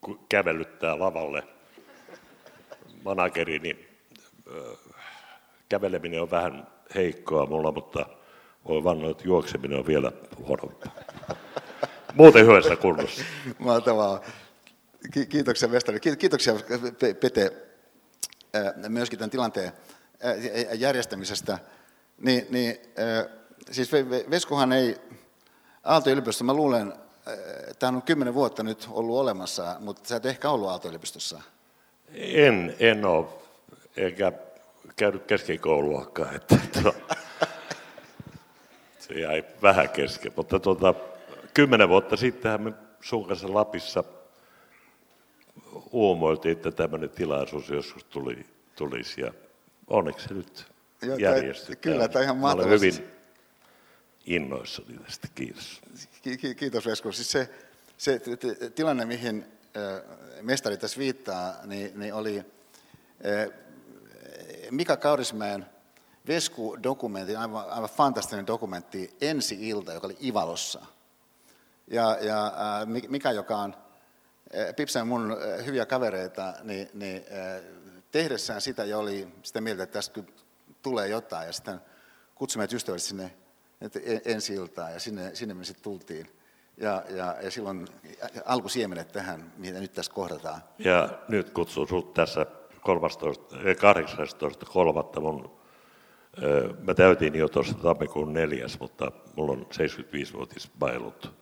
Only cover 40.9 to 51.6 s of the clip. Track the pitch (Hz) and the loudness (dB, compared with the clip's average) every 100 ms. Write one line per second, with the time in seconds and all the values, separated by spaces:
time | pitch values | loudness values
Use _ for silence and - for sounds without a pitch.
40.9 | 87 - - - - - - 143 117 95 | 4 -2 -18 -20 -20 -2 4 6 8 8
41.9 | 92 - 104 123 120 110 107 107 107 - | 8 4 0 0 0 -2 -2 -4 -10 -20
42.9 | _ - 117 95 92 95 101 107 - - | _ -6 -6 -4 -6 0 0 0 -2 -4
43.9 | - 85 - - _ _ _ _ _ _ | -4 -4 -8 -20 _ _ _ _ _ _
44.9 | _ _ _ _ _ _ - - - - | _ _ _ _ _ _ -20 -20 -20 -6
45.9 | 123 104 87 80 78 82 82 - 80 82 | 4 4 6 2 2 0 -2 -4 -4 -4
46.9 | 78 73 - 85 71 69 76 69 71 - | -2 -8 -6 -4 -2 -4 -8 -6 -8 -8
47.9 | - - - 65 60 76 _ _ - 73 | -16 -14 -10 -8 -10 -14 _ _ -10 -8
48.9 | 64 60 - 62 - - _ _ _ - | -8 -10 -8 -10 -10 -20 _ _ _ 0
49.9 | 107 82 - - 98 85 - - _ _ | 0 0 -6 -10 -12 -12 -18 -20 _ _
50.9 | _ 117 131 107 135 135 139 | _ -8 0 2 2 0 -8